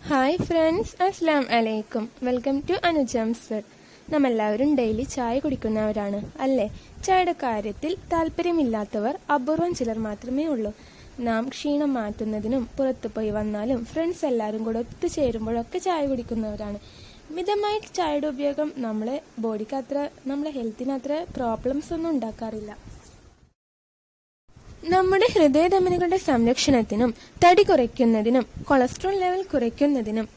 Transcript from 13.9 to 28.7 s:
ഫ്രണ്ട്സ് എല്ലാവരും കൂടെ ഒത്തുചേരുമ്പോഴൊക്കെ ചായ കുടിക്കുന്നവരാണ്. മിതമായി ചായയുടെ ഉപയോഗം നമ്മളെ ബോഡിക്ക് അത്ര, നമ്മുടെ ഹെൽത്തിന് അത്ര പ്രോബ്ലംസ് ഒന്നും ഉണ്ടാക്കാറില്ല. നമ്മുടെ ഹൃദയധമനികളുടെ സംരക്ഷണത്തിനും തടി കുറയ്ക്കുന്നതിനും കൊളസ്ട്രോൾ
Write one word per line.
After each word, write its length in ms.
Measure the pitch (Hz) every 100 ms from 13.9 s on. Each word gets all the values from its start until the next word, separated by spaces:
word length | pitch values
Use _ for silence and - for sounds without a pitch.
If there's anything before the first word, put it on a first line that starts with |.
ഫ്രണ്ട്സ് 340 | 311 330 359 302
എല്ലാവരും 320 | 240 214 220 226
കൂടെ 120 | 226
ഒത്തുചേരുമ്പോഴൊക്കെ 960 | 240 - 349 330 269 220 220 233 233 359 381
ചായ 140 | 330 285
കുടിക്കുന്നവരാണ്. 680 | 262 240 226 214 208 208 202 - - - - - 311
മിതമായി 420 | 370 415 403 427 427 -
ചായയുടെ 280 | 330 294 302
ഉപയോഗം 360 | 262 285 285 302 269 233
നമ്മളെ 320 | 214 220 285 - - 226
ബോഡിക്ക് 320 | 214 214 269
അത്ര, 280 | 262 277 285 - 262
നമ്മുടെ 220 | 277 302 277
ഹെൽത്തിന് 360 | 226 220 254 269
അത്ര 240 | 277 294 349 -
പ്രോബ്ലംസ് 540 | 240 220 247 277 - 330
ഒന്നും 140 | 330 294
ഉണ്ടാക്കാറില്ല. 560 | 226 214 226 220 208 - - - - - - _ _ _ _ _ _ _ _ _ _ _ _ - - - 320
നമ്മുടെ 340 | 370 370 381 480
ഹൃദയധമനികളുടെ 840 | 427 302 277 349 381 370 349 349 370 359
സംരക്ഷണത്തിനും 840 | 247 233 262 - 262 214 208 247 226 - -
തടി 180 | 349 370 403
കുറയ്ക്കുന്നതിനും 760 | 330 240 - 233 226 214 254 - -
കൊളസ്ട്രോൾ 460 | -